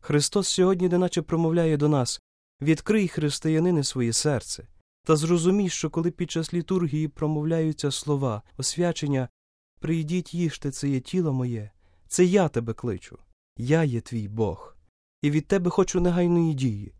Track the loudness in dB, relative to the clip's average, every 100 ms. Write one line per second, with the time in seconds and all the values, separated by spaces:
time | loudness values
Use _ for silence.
0 | 0 0 2 0 0 2 2 4 2 2
1 | 0 -2 -2 0 2 2 2 2 2 2
2 | 0 -4 _ _ _ _ 0 0 2 2
3 | 2 0 -4 -2 0 2 2 2 0 -2
4 | -2 0 0 -2 -4 -12 -14 -20 _ _
5 | 2 2 4 2 4 2 0 -2 -4 -2
6 | -4 -4 -6 -4 -4 -4 -2 0 0 -2
7 | -4 -4 -2 -2 0 0 0 -2 -4 -4
8 | -2 -2 0 -4 -8 -8 -6 -2 -2 -2
9 | -2 -2 -2 _ _ _ _ _ -4 -2
10 | -2 -4 -4 -2 -2 -2 -8 -4 -2 -2
11 | -2 -2 0 -2 -4 -6 -10 _ _ _
12 | _ 2 4 4 2 0 -4 -6 -6 -6
13 | -10 -20 -20 _ _ -10 2 2 2 -2
14 | -4 -8 -6 -2 -2 -2 -12 -20 _ _
15 | _ _ 0 0 2 2 2 2 2 2
16 | 2 2 4 4 2 0 0 -2 -8 -16